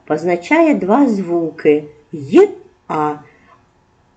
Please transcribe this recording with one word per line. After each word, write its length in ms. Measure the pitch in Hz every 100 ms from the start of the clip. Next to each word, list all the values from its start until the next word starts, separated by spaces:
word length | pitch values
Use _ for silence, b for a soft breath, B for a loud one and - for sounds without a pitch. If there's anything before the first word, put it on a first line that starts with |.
| -
позначає 680 | 151 175 175 - 311 330 214
два 340 | 185 247 269
звуки 720 | 196 170 170 160 147 156 151 151 - _
й, 380 | 160 131 254 403 - - _ -
а, 260 | 160 151 147 b b b b _ _ _ _ _